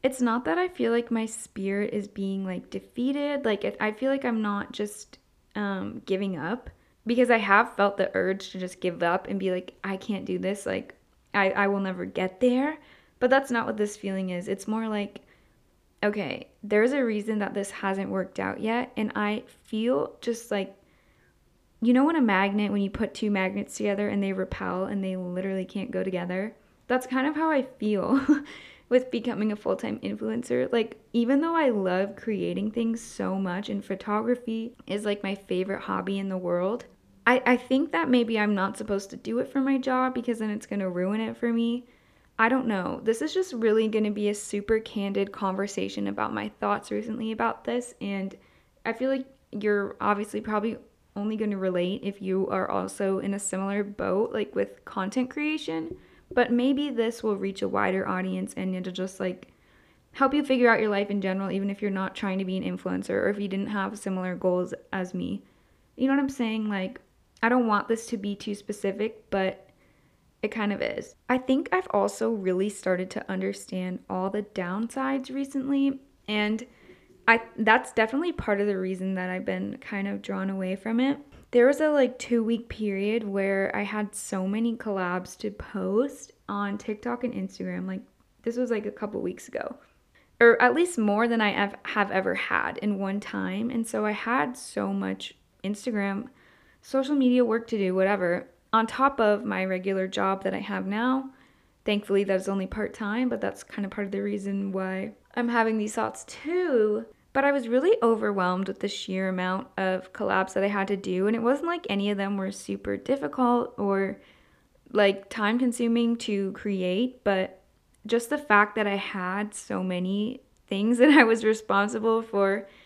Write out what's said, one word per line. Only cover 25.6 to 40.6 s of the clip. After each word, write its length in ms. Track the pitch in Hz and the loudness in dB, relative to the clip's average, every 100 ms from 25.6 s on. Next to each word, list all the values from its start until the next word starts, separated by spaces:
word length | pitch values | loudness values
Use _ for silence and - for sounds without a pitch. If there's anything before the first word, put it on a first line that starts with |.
can't 260 | 185 202 185 | -4 -8 -6
go 120 | 185 | -4
together? 540 | 190 180 180 185 208 - _ _ - | -2 -4 -4 -4 -6 -10 _ _ -2
That's 180 | 254 254 | -2 0
kind 200 | 254 277 | 0 0
of 100 | 302 | 0
how 140 | 320 | 2
I 120 | 294 | 2
feel. 580 | 262 - 214 202 180 262 175 | 0 -4 -2 0 2 2 4
<laughs> 560 | 285 - - - - _ | 2 2 -16 -20 -20 _
with 180 | 254 254 | 2 2
becoming 400 | 233 240 208 214 | -4 -2 0 -2
a 60 | 208 | 0
full-time 420 | - 190 220 220 | -2 -2 -2 -4
influencer. 720 | - 214 110 113 120 123 127 | -6 -4 -4 -4 0 0 2
Like, 280 | - 226 - _ | 0 0 -6 _
even 260 | 233 233 277 | 0 4 2
though 160 | 330 330 | 2 2
I 140 | 285 | 2
love 440 | 214 185 185 196 | 2 2 2 0
creating 580 | - - 202 175 180 208 | -4 -4 -2 -2 -2 -2
things 280 | 233 226 226 | -2 -2 -2
so 360 | - - 190 190 | -8 -6 -4 -2
much, 340 | 190 175 - | -2 -4 -4
and 120 | 202 | -6
photography 920 | - 190 - 208 226 240 233 226 226 - - | -6 -8 -2 0 2 0 -2 -6 -6 -12 -6
is, 200 | 202 214 | -4 -2
like, 160 | 208 | -2
my 120 | 196 | -4
favorite 460 | 196 - 185 185 - | -6 -2 -2 0 -4
hobby 380 | - 190 185 196 | -2 -4 -2 -2
in 100 | 196 | -2
the 80 | 185 | -4
world, 480 | 180 175 185 240 - _ _ _ - | 0 0 0 -2 -8 _ _ _ 4
I, 160 | 254 - | 4 4
I 100 | 247 | 2
think 360 | - 262 311 | 2 0 2
that 180 | 330 320 | 0 4
maybe 280 | 247 226 220 | 4 4 2
I'm 160 | 208 | 2
not 220 | 202 196 226 | 2 0 -4
supposed 320 | 214 202 202 | -4 -4 -4
to 80 | - | -10
do 220 | - 233 | -4 -4
it 100 | 269 | -2
for 140 | 277 | 0
my 160 | 269 269 | 2 0
job 340 | 262 254 262 | 2 2 0
because 280 | 254 233 220 | 0 -2 -2
then 100 | 220 | -2
it's 160 | 208 | -4